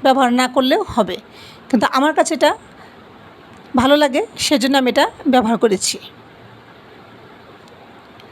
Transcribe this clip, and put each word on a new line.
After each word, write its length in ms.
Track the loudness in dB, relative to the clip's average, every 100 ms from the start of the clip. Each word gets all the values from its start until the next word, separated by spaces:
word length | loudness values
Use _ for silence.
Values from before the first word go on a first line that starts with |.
ব্যবহার 260 | 0 2 2 0
না 60 | -2
করলেও 260 | 0 0 0 -2
হবে, 220 | -4 -4 -4 -14 -20 -20 -20 -2
কিন্তু 180 | 0 0 0
আমার 160 | 0 0
কাছে 140 | -2 2
এটা 120 | 0 0 -8 -20 -20 -20 -20 -20 -20 -20 -20 -20 -6 -2
ভালো 140 | 2 2
লাগে, 200 | 2 -2 -6 -6 -2
সেজন্য 280 | 0 0 0
আমি 80 | 0
এটা 100 | 0 0 -2 0
ব্যবহার 240 | 2 2 0
করেছি। 320 | 0 0 -4 -8 -14 -20 -20 -20 -20 -20 -20 -20 -20 -20 -20 -20 -20 -20 -20 -20 -20 -20 -20 -20 -20 -20 -20